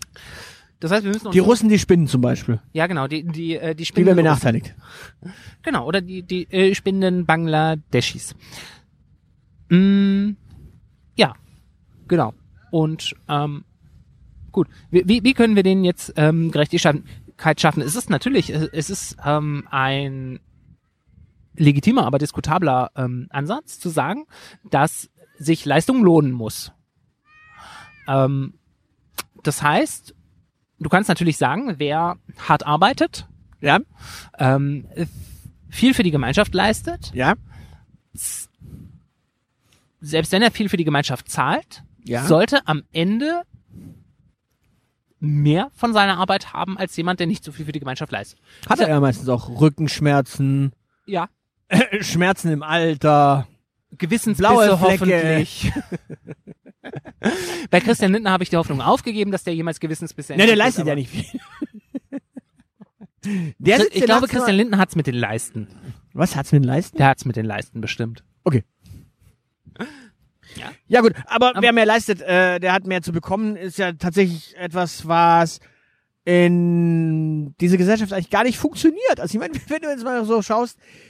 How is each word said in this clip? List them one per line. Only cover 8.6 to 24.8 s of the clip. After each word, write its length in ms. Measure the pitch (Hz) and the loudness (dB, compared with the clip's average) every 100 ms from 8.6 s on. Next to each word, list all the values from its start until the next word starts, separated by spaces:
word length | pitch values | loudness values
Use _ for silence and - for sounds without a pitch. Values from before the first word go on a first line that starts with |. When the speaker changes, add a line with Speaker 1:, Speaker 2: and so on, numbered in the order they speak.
| - - _ _ _ _ _ _ _ _ _ | -20 -20 _ _ _ _ _ _ _ _ _
Speaker 1:
Mm, 640 | 175 196 196 196 196 202 202 - - - - _ _ _ - | 4 4 4 2 0 -2 -6 -14 -20 -20 -20 _ _ _ -2
ja, 180 | 202 107 _ _ _ _ _ _ - | -2 -2 _ _ _ _ _ _ -2
genau. 260 | 175 113 - _ _ _ | 0 0 -4 _ _ _
Und, 440 | 170 156 156 - - - | -2 -2 -2 -8 -12 -6
ähm, 360 | 147 147 143 - _ _ - _ _ - - - | -4 -4 -8 -14 _ _ -20 _ _ -20 -20 -6
gut, 160 | - 156 - - | -2 -2 -6 0
wie, 180 | 175 180 | 0 4
wie, 160 | 233 | 2
wie 80 | 214 | 2
können 240 | 269 233 214 | 4 4 4
wir 60 | |
denen 220 | 190 190 | 4 4
jetzt, 280 | 185 180 - - | 2 -2 -6 2
ähm, 340 | 151 165 165 | 2 4 0
Gerechtigkeit 1080 | 156 147 170 170 147 - - - - 160 151 | 0 0 2 2 0 -4 -20 -20 -4 -2 2
schaffen? 220 | 160 147 | 2 0
Es 120 | 135 196 | -2 -6
ist 140 | - | -2
natürlich, 420 | 165 247 269 - | -2 0 0 0
äh, 160 | 151 156 | -4 -4
es 180 | 160 147 | -6 -8
ist, 260 | 190 - - | -8 -12 -8
ähm, 420 | 139 151 151 143 - | -2 -2 -2 -6 -6
ein 680 | 135 135 139 139 135 131 127 - _ _ _ _ _ _ _ - _ _ - | -4 -2 -2 -6 -8 -12 -14 -18 _ _ _ _ _ _ _ -20 _ _ 2
legitimer, 460 | 151 143 196 254 147 | 4 4 2 2 0
aber 120 | 139 | -2
diskutabler, 720 | 147 - 139 160 165 127 127 - | -4 -6 -4 0 0 0 -2 -4
ähm, 320 | 127 123 123 | -6 -6 -8
Ansatz, 480 | 139 143 247 - - | -8 -6 -6 -10 -12
zu 80 | 180 | -6
sagen, 380 | 156 135 233 311 - - - - | -4 -4 -4 -10 -20 -20 -20 -4
dass 380 | 143 | 0